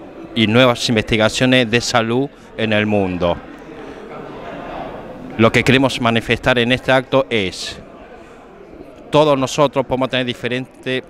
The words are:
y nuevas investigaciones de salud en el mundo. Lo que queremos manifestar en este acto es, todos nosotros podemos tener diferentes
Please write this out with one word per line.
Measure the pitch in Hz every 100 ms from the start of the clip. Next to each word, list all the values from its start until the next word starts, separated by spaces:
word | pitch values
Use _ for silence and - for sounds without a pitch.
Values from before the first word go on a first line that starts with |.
| - - - 117
y | 107
nuevas | 117 127 120 -
investigaciones | 110 - 110 110 - 127 127 113
de | 117
salud | - 120 113 123 143 - - -
en | 110
el | 107 107
mundo. | 104 95 90 87 82 - - - - - - - - - - - - - - - - - - - -
Lo | 110
que | 120
queremos | 113 127 135 -
manifestar | 120 113 - 113 131 123
en | 117
este | 127 -
acto | 131 123 135 131
es, | 113 92 - - - - - - - - - - - - - - - -
todos | 147 156 135
nosotros | 131 - 139 135 120
podemos | 131 131
tener | 127 123
diferentes | 120 120 123 127 - 127 127